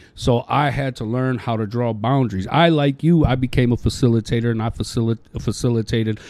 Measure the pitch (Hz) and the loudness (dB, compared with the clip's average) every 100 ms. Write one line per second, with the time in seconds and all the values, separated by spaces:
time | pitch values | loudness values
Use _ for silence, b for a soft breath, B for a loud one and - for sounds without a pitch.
0 | b - 120 120 - 127 143 120 135 123 | b -4 0 0 0 0 0 -2 -4 -6
1 | 110 123 131 120 123 110 107 120 117 110 | -6 -2 -2 -4 -4 -4 -4 -2 -2 -2
2 | 113 139 120 92 95 143 170 156 143 135 | 0 2 2 -2 0 4 4 4 0 2
3 | 156 170 139 131 127 - 123 117 113 - | 4 4 4 2 0 2 2 2 -2 2
4 | 123 113 107 117 120 110 113 - - 123 | 2 2 0 -2 0 -2 -4 -4 -6 -2
5 | 113 113 - - 123 - 123 113 104 117 | -2 -2 -6 -6 -6 -2 0 0 0 0
6 | 110 107 | 0 -4